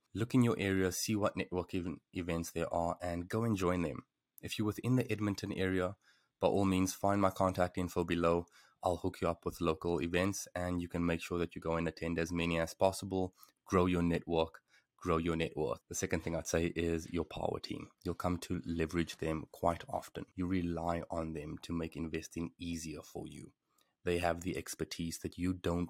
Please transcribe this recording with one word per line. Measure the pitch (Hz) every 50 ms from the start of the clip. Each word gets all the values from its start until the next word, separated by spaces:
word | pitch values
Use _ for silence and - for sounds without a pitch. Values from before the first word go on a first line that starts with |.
| _ _ -
Look | 95 117 - -
in | 127
your | 120 117 - -
area, | 98 98 95 95 95 90
see | 87 - - - 110
what | 104 101 92 - 95
networking | 92 - 90 90 85 - - 92 85 90 73 - - _ -
events | 95 85 87 85 85 85 -
there | - 82 82 - -
are, | 85 85 85 85 -
and | 87 90 85 87 87 90
go | - 110 117
and | 117 107
join | 92 92 87 90 90 85
them. | 73 64 - - _ _ _ _ _ _ -
If | - - - -
you're | 107
within | 107 101 - - 117 127
the | 127 113 -
Edmonton | 110 104 104 98 98 - - 98 -
area, | - 95 92 92 92 90 92 98 - _ _ _ _ _ _ _ _
by | 95 87
all | - 98 101
means, | 95 92 92 95 92 -
find | - - 98 101 101
my | 98 95
contact | - - 95 92 90 95 90 90 - 95
info | 90 85 - 90 85
below. | 85 85 85 85 85 85 87 85 - _ - - _ _ _ -
I'll | 92 87 82
hook | - 92 - -
you | 92 85
up | 85 - -
with | 90 - -
local | 85 82 80 - - 85 85 73
events, | 80 85 90 87 92 101 98 - - - -
and | 90 90 90 90 87
you | 87 -
can | - 85 87
make | 85 82 80
sure | - - 90 85
that | 85 82 -
you | 82
go | - 82 82
and | 82 82 80
attend | - - 82 82 85 82
as | 82 85
many | 87 85 85 85 82 82
as | 82 - -
possible. | - 101 95 95 - 101 95 95 95 92 92 - _ - - _ _ _
Grow | - 98 92 92
your | 92 87 87 87
network, | 85 82 80 - - 85 80 82 - - - _ _ _ - _ _ _ _
grow | - 87 82 82
your | 82 85 82
net | 82 82 - -
worth. | - 76 - - - - _
The | 87
second | - 95 - 90 85 -
thing | 85 82
I'd | 80 76 -
say | - 82 85 85
is | - 82 85 85 82 80 - -
your | 85 82 78
power | - - 82 85 82 - -
team. | - - - - - - - _ -
You'll | 87 85
come | - - 90 90 85
to | - - 92 76 -
leverage | - 85 82 82 80 85 87 82 - - -
them | 80 80 80 78 - -
quite | - - - 85 85 - - -
often. | - 85 - - - 95 - - _
You | 90 90 87
rely | 95 90 87 87 85 80 82 85 85 85 - -
on | - 85 80 80 80
them | 76 73 78 76 - -
to | - 85
make | 82 82 80 -
investing | 85 82 78 78 80 - - - - 85 - - -
easier | 87 85 85 80 82 80 73 76
for | - - - 85 - 71
you. | 73 71 - - - _ _ _ _ _ _ _ _ _ _
They | 90 87 87
have | 87 85 82 87
the | 85 90 - 78
expertise | - - - - 80 - - - 82 82 - -
that | - 87 - -
you | 87 92 92
don't | 90 - 87 85 87 87